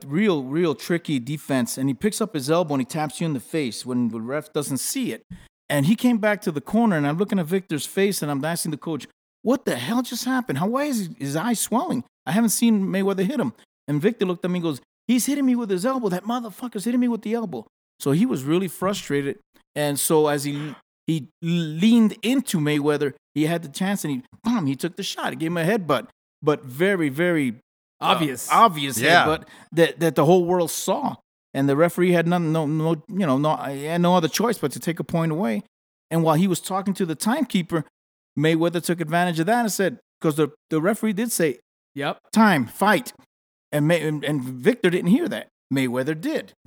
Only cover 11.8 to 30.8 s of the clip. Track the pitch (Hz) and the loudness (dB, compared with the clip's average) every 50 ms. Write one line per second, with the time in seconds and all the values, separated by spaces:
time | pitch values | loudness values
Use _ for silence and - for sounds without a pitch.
11.8 | 349 359 - 123 - _ _ _ _ 131 160 220 233 214 - - 240 233 220 202 | 0 0 -4 -4 -6 _ _ _ _ -2 0 2 2 2 2 2 4 4 4 4
12.8 | 190 180 175 196 196 196 196 185 190 196 302 240 185 120 - _ _ _ _ _ | 2 0 0 0 0 0 0 0 0 0 0 -2 -2 -4 -6 _ _ _ _ _
13.8 | _ - 147 147 147 220 240 - 196 185 180 170 - 180 180 180 165 165 143 123 | _ -4 -2 0 2 0 0 0 -2 -2 -2 -2 -4 -4 -2 -2 -2 -4 -4 -6
14.8 | - _ _ _ _ - 240 254 - 262 285 285 277 254 247 240 240 196 196 175 | -10 _ _ _ _ 0 0 2 2 0 0 2 2 2 2 2 0 -2 -2 0
15.8 | 180 262 269 262 240 196 180 180 196 214 240 254 233 220 - - 254 240 - 208 | 0 -2 -2 -2 -2 -2 -2 -2 -2 -4 -4 -4 -6 -8 -10 -12 -12 -8 -8 -4
16.8 | 175 233 240 254 247 240 233 208 - 208 220 233 226 180 131 117 107 _ _ _ | -4 0 0 2 2 0 0 -2 -2 -4 -4 -4 -4 -6 -8 -10 -12 _ _ _
17.8 | _ _ _ _ - 143 139 170 233 262 240 143 127 139 160 185 196 170 - - | _ _ _ _ 0 2 2 4 2 2 0 -2 0 0 0 0 0 -2 -4 -4
18.8 | 180 190 208 190 - - 143 143 139 139 - - _ _ _ _ _ _ _ 151 | -4 -2 -2 -4 -4 -2 -2 -2 -2 -4 -6 -8 _ _ _ _ _ _ _ -4
19.8 | 147 147 143 135 - - 165 156 151 147 147 143 135 143 143 143 151 151 127 - | -2 -2 -2 -2 0 2 4 4 4 2 0 -2 -2 -4 -6 -6 -8 -10 -12 -14
20.8 | _ _ _ _ _ - 165 156 - - _ _ 165 165 175 175 165 156 151 160 | _ _ _ _ _ -4 -4 -4 -4 -10 _ _ -4 -2 0 0 -2 -2 -2 2
21.8 | 190 226 233 233 220 202 - - - 214 262 277 - - - 165 147 147 151 147 | 4 6 6 6 6 4 2 -2 -2 0 0 0 0 0 -2 0 2 2 0 2
22.8 | 143 151 147 139 147 139 - _ _ _ - 147 156 151 170 170 165 147 143 - | 2 2 2 2 0 -4 -4 _ _ _ -2 -2 0 0 0 -2 -4 -8 -6 -4
23.8 | 185 190 202 190 - 151 139 123 - _ - _ - 226 247 226 156 135 139 127 | -2 -2 -2 -2 -2 -4 -4 -6 -8 _ -20 _ -4 -2 -2 0 0 -2 -2 -2
24.8 | - 165 - - 190 - - 349 302 - - 135 160 165 175 170 160 170 226 226 | -4 -6 -6 -8 -8 -8 -6 -6 -6 -6 -6 -4 -4 -4 -2 0 0 0 0 0
25.8 | 175 147 143 117 110 - _ _ _ _ _ _ - 151 147 143 135 131 123 139 | 0 0 -2 -2 -2 -6 _ _ _ _ _ _ 0 0 0 0 -4 -10 -2 0
26.8 | 175 196 202 180 160 143 131 147 175 180 170 156 143 123 107 - _ _ _ _ | 0 2 2 2 0 -2 0 0 0 2 2 2 0 -2 -4 -6 _ _ _ _
27.8 | _ _ _ _ - 170 190 - 160 143 127 110 - - 151 185 226 226 165 151 | _ _ _ _ 0 0 2 2 2 -2 -2 -6 -2 2 6 6 6 6 4 0
28.8 | 139 139 123 110 123 151 170 175 131 151 156 - - - - - - _ - 160 | -4 -4 -2 0 4 6 6 6 6 4 0 -2 -6 -12 -20 -20 -20 _ 4 4
29.8 | 165 147 - - 165 160 147 - 147 151 185 185 175 165 180 180 170 151 - - | 4 4 4 2 0 2 4 4 6 6 6 6 6 4 2 2 0 0 -4 -4